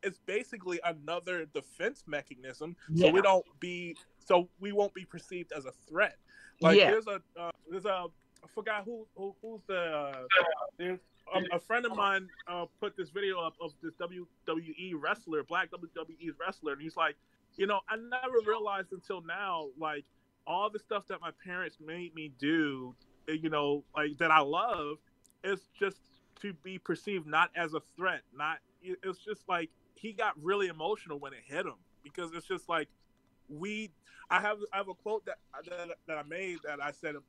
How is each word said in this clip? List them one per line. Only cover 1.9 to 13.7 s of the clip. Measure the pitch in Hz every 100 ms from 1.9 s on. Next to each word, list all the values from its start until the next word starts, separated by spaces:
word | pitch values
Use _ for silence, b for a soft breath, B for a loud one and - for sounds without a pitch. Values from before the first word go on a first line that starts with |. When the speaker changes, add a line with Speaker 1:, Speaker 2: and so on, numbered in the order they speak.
| 277 -
Speaker 1:
mechanism, | 147 135 127 131 127 156 175 B
so | 160 180
we | 175
Speaker 2:
Yeah. |
Speaker 1:
don't | 196 190 - -
be, | 180 175 175 165 - _
so | - 180 180 _
we | 196
won't | 202 202
be | 190 185
perceived | 175 - 180 170
as | 151 131
a |
threat. | - - 160 202 - _ B B B
Like, | 165 202
Speaker 2:
Yeah. | 185
Speaker 1:
there's | 220 220
a, | 196 - -
uh, | 170 - 156
there's | 185 190
a, | 190 175 - _ _
I | 185
forgot | - 214 214 202
who, | 233 220 -
who, | 196 196
who's | 220 220 -
the, | 190
uh, | 170 156 143 135 127 190 170 156 - _
there's | 180 185 _ _ -
a, | 190 185
a | 175
friend | - 226 240
of |
mine, | 220 202 190 190 - -
uh, | 175 170 _
put | 208 196
this | 165
video | 170 202 185
up | 165 -
of | 170